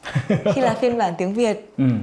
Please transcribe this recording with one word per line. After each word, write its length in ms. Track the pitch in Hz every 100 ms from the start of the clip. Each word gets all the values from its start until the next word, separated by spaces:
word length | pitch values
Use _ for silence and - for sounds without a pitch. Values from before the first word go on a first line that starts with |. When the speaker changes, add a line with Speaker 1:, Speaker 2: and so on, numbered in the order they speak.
Speaker 1:
<laughs> 520 | - - - 208 208
Speaker 2:
khi 60 | 196
là 140 | 254
phiên 240 | 220 247 240
bản 160 | 190 165
tiếng 160 | 185
Việt, 380 | 208 233 208 - -
Speaker 1:
Ừ. 80 | 135 110